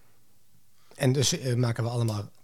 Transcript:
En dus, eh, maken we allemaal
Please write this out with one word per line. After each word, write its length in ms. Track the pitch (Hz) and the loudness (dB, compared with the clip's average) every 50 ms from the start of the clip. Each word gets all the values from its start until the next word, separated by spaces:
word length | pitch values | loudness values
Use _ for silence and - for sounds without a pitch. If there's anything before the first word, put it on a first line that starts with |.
| - - - - - - - - - - - - - - - - - - - | -20 -20 -20 -20 -20 -20 -20 -20 -20 -20 -20 -20 -20 -20 -20 -20 -20 -20 -6
En 180 | - 143 127 131 | 0 2 2 4
dus, 260 | 147 120 - 180 165 | 4 2 0 0 -2
eh, 160 | 131 131 120 | -2 -2 0
maken 300 | 120 123 117 117 - 113 | 2 2 0 0 -2 -2
we 60 | 117 | -2
allemaal 400 | 123 120 117 113 104 101 101 - - - | -2 0 -2 -2 -2 -4 -6 -8 -12 -16